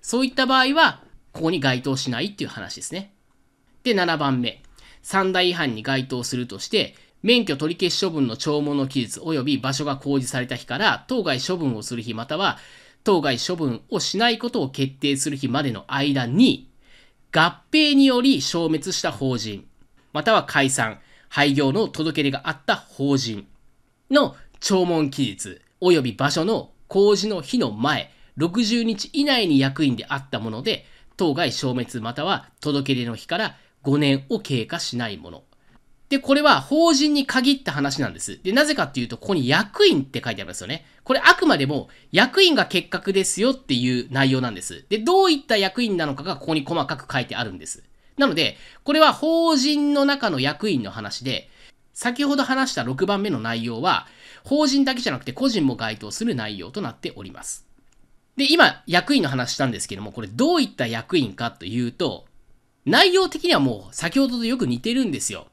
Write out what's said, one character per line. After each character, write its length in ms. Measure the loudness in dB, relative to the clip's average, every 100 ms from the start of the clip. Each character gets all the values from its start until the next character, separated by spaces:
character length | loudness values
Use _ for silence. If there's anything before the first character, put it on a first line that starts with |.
そ 200 | -2 -2
う 60 | 0
い 40 |
っ 40 |
た 120 | 0 2
場 140 | 4
合 140 | 4
は、 280 | 4 4 2 -16 -20 _
こ 100 | -4
こ 80 | -2
に 100 | 2
該 220 | 0 0
当 140 | -2 -4
し 120 | -2
な 120 | -4
い 40 | -4
っ 80 |
て 100 | -6
い 20 | -10
う 40 |
話 260 | -8 -12 -12
で 60 |
す 120 | -10
ね。 180 | -10 -12 _ _ _ _ _ _ _
で、 100 | 0
七 240 | 2 2 0
番 240 | 0 0
目。 220 | -2 -6 -20 -20 -20 -20
三 300 | -2 0 2
大 180 | 2 0
違 20 |
反 220 | 0 -2
に 80 | -2
該 260 | -2 -2 -2
当 160 | -6
す 100 | -4 -6
る 100 | -6
と 120 | -10
し 100 | -2
て、 260 | -2 -2 -8 _ _
免 220 | 2 2
許 120 | 2 -2
取 200 | -2 -2
り 40 |
消 100 | -2
し 140 | 0
処 60 | -2
分 160 | 0 -2
の 100 | -2
聴 220 | -2 -2
聞 160 | 0
の 140 | -2 -2
期 180 | -2 -4
日 140 | -8
及 220 | -4 -4
び 140 | 0 -2
場 140 | -2
所 120 | -4
が 120 | -4 -4
公 220 | -2 -2
示 80 | -2
さ 140 | -6
れ 60 | -6
た 100 | -8
日 100 | -8
か 100 | -2
ら 260 | 0 0 -4
当 160 | -4
該 180 | -2 -4
処 160 | -2 -2
分 200 | -2 -4
を 60 |
す 120 | -6
る 80 | -8
日 120 | -8
ま 120 | -10 -6
た 100 | -2
は 220 | -2 -4 -14 -20 -20 _
当 160 | 2 2
該 180 | 2 -2
処 160 | -4
分 280 | -2 -2 -4 -4
を 100 | -4
し 180 | -2 0
な 120 | 0
い 80 | 0
こ 120 | -4
と 120 | -4
を 80 | -4
決 240 | -2 -4
定 220 | -2 -2 0
す 140 | -2
る 60 | -4
日 120 | -2
ま 140 | -2
で 100 | -2
の 120 | -6 -6
間 380 | -2 0 0 0
に、 440 | 4 4 4 -8 -20 -20 -20 _ _ _
合 300 | 2 2 0 _
併 220 | 4 6
に 120 | 6 6
よ 140 | 6
り 200 | 4 2
消 280 | 0 -2 0
滅 240 | 0 -2
し 100 | -4
た 80 | -4
法 280 | -2 -2 -2
人、 280 | -4 -10 -14 _ _ _ _
ま 100 | -2
た 100 | 2
は 100 | 2
解 260 | 2 0 2
散、 280 | 0 -2 -4 -20 -20 -8
廃 260 | 2 2
業 180 | 4 2
の 160 | 2 -2
届 280 | -2 -4 0
け 60 |
出 60 | -2
が 120 | -2
あ 80 | -6
っ 60 | -8
た 120 | -4 -4
法 400 | -4 -4 0 0
人 300 | 0 -8 -12 -20 _ _ _ _ _
の 260 | 2 2 -4 -20 -10
聴 240 | -2 0
聞 260 | 2 0 -2
期 140 | 0
日 360 | -4 -4 -12 -14 _ _
及 220 | 4 4
び 100 | 2
場 180 | -2 -2
所 140 | 0
の 260 | 0 -2 -4 -20 -4
公 300 | 4 4 4
示 180 | 0
の 80 | -6
日 160 | -2 -2
の 140 | -2
前、 400 | 0 0 0 -4 _ -18 -4
六 260 | -2 0
十 220 | 0 0
日 260 | 0 -4 -4
以 120 | -2
内 240 | 2 2 4
に 100 | 4
役 260 | 4 2
員 120 | 0 0
で 100 | -4
あ 80 | -8
っ 140 | -6
た 80 | -8
も 120 | -6
の 120 | -6
で、 240 | -6 -6 -8 -20 -20 -2
当 180 | 0
該 160 | 0 -2
消 220 | -2 -2
滅 280 | -2 -4 -6
ま 140 | -8
た 100 | -6
は 260 | -4 -4 -6 _
届 340 | -4 -2 0
け 60 | -2
出 60 | -2
の 100 | -8
日 100 | -6
か 120 | -4
ら 180 | -4 -6 _ _
五 160 | 0 2
年 280 | 2 0 -2
を 100 | -6
経 280 | -2 -4 -4
過 120 | -8
し 180 | -6 -6
な 120 | -6
い 80 | -8
も 140 | -16
の。 120 | -20 _ _ _ -20 _ _ -4
で、 60 | -2
こ 160 | 2
れ 80 | 4
は 180 | 6 4
法 320 | 2 4 4
人 220 | 4 4
に 100 | 2
限 320 | 0 2 2 0
っ 60 |
た 100 | -2
話 300 | -2 -2 -2
な 60 | -4
ん 40 |
で 80 | -4
す。 180 | -12 -8
で、 100 | -2
な 140 | 2 2
ぜ 80 |
か 80 | 0
っ 100 | -2
て 80 | -4
い 40 |
う 40 | -6
と、 80 | -8
こ 120 | -4
こ 60 |
に 140 | -2 2
役 380 | 2 0 4 4
員 160 | 4
っ 20 |
て 160 | -2 -6
書 80 | -6
い 40 |
て 80 | -8
あ 20 |
り 40 | -10
ま 40 |
す 80 | -12
よ 60 | -10
ね。 180 | -12 -12 _
こ 100 | -2
れ 80 | 4
あ 100 | 6
く 120 | 6 4
ま 100 | 2
で 80 |
も 240 | 2 -2 -6 -18 -2
役 320 | 2 4 6
員 120 | 6
が 120 | 6 2
結 240 | -2 -4
核 240 | -8 -2
で 100 | 0
す 160 | 0 0
よ 120 | 0
っ 20 |
て 180 | 0 -2
い 280 | 0 0 0
う 60 | -2
内 200 | 0 2
容 120 | 2
な 80 | 0
ん 40 |
で 60 | -6
す。 240 | -12 -14 -4
で、 80 | -2
ど 260 | 4 4
う 80 | 4
い 40 | 2
っ 100 | 2
た 100 | 0
役 260 | 0 0
員 140 | 0 0
な 80 |
の 100 | -2
か 80 | -4
が 140 | -6 -6
こ 120 | -2
こ 60 |
に 120 | -2 -2
細 180 | -2
か 140 | -2 -6
く 120 | -6
書 80 | -6
い 80 | -4
て 80 |
あ 80 | -6
る 100 | -8
ん 60 | -8
で 60 |
す。 180 | -14 -16 -16 _ _ 0
な 80 | 0
の 80 |
で、 240 | 2 0 -2 -20 -12
こ 80 | 0
れ 80 | 4
は 140 | 4
法 420 | 4 2 4 4 2
人 380 | 2 0 2
の 100 | 2
中 240 | 2 2 -2
の 100 | 0
役 300 | -2 -2 -2
員 140 | -2
の 80 | -2
話 340 | -8 -10 -8
で、 240 | -6 -6 -8 -20 -20 _ _
先 300 | -6 -6 -2
ほ 120 | 0 0
ど 80 |
話 280 | 0 0 -2
し 20 |
た 100 | -2
六 220 | -4 -2 0
番 160 | 0
目 80 | -2
の 100 | -4
内 240 | -4 -4
容 160 | -4 -2
は、 260 | 0 -2 -4 -20 -20 -20
法 220 | -2 2 2
人 180 | 2
だ 100 | 2
け 60 | 0
じ 80 | -4
ゃ 60 |
な 40 | -6
く 60 |
て 80 | -8
個 160 | -2 -2
人 160 | 2
も 120 | 0 0
該 200 | -6 -6
当 140 | -10
す 120 | -6 -4
る 80 |
内 240 | -2 -6 -8
容 120 | -10
と 120 | -8
な 80 | -10
っ 60 | -10
て 180 | -12 -12
お 60 |
り 80 | -16
ま 120 | -14
す。 240 | -14 -14 -16 _ _ _ _ _ _ -2
で、 160 | 2
今、 300 | 6 6 4 0
役 280 | 0 4
員 80 | 2
の 80 | 2
話 240 | -2 -4
し 20 | -2
た 80 |
ん 60 | -2
で 100 | -2
す 80 | -8
け 80 | -10
ど 60 |
も、 100 | -10
こ 80 | -10
れ 80 | -10
ど 280 | 0 2 2
う 60 |
い 40 | 0
っ 20 |
た 140 | -4 -4
役 300 | -4 -2 0
員 160 | 0
か 180 | -4 -8
と 140 | -6
い 220 | -6 -4 -4
う 40 |
と、 360 | -2 -4 -4 -14 -20 -20 -20 _ _
内 300 | 2 4 6
容 160 | 4 2
的 160 | -2 0
に 80 |
は 60 | 2
も 280 | 2 -2 -10
う 40 |
先 240 | -8 -2 0
ほ 100 | 0
ど 80 | 0
と 80 |
よ 140 | -4 -2
く 80 | -2
似 140 | -2
て 120 | -2
る 140 | -2 -2
ん 40 |
で 80 | -4
す 140 | -6
よ。 140 | -8 -14